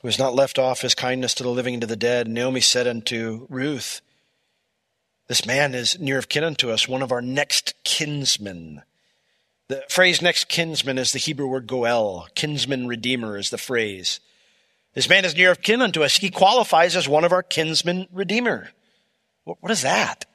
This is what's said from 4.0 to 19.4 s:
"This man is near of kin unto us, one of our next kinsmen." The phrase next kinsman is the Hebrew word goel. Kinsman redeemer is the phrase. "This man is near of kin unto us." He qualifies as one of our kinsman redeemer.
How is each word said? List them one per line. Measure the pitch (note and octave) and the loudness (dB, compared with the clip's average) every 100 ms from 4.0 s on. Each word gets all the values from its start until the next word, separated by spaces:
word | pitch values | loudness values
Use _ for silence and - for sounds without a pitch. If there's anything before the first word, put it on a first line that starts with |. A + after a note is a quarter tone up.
| _ _ _ _ _ _ _ _ _ _ _ _ _ | _ _ _ _ _ _ _ _ _ _ _ _ _
"This | B2 G#2 | -2 0
man | C3+ C#3+ B2+ | 0 0 0
is | A#2 F3+ | -4 -2
near | C#3+ C3+ | -2 -2
of | - | -2
kin | D3 D#3+ | -2 -2
unto | C#3+ B2 | -2 -2
us, | A2 - | 0 -2
one | B2+ | -2
of | C3+ | -2
our | B2 | -2
next | B2 C3+ D3 - - - | -2 -2 0 -2 -2 -8
kinsmen." | - - D3+ D3 C3 - G2+ F2 D#2+ D2 _ _ _ _ _ _ _ _ _ | -4 -2 -2 -2 -2 -2 -4 -12 -14 -16 _ _ _ _ _ _ _ _ _
The | C3+ C#3 | -10 -4
phrase | - F#3 D#3 | 2 2 4
next | F3 E3 - | 2 0 -2
kinsman | - E3 D3+ C#3 C3 | -2 -2 -2 -4 -2
is | B2 | -2
the | C3+ | -2
Hebrew | - C#3+ C#3 | -4 -4 -4
word | C3 A#2 | -4 -4
goel. | B2+ A#2 A#2+ G#2+ F2+ E2+ | -2 0 2 0 -4 -10
Kinsman | - D3+ D3 A#2+ C3+ B2 | -6 -4 -2 -2 -4 -4
redeemer | A#2+ A#2+ B2+ A2 G2+ | -6 -2 -2 -4 -6
is | G2 | -6
the | A2+ | -6
phrase. | - A#2+ G#2+ F#2+ F2+ - _ _ _ _ _ _ _ | -4 -2 -2 -4 -6 -6 _ _ _ _ _ _ _
"This | - A#2+ | -4 4
man | F#3+ F#3 | 4 4
is | D#3 | 4
near | F#3 | 4
of | F3 | 4
kin | - A#3 | 2 2
unto | B3 E3 | 2 2
us." | C#3+ - | 2 2
He | F#3+ | 0
qualifies | - F#3+ B3 G#3+ D#3+ F3 E3+ | 4 6 6 4 6 6 4
as | C#3 | 2
one | D3 E3+ | 4 4
of | |
our | F3+ | 2
kinsman | F3 - D#3+ D#3+ E3 F3+ F#3 | 2 -2 0 0 0 -2 -4
redeemer. | F3+ F#3+ A3 A#3+ B2+ - _ _ _ _ _ _ _ | -6 -2 0 0 -2 -8 _ _ _ _ _ _ _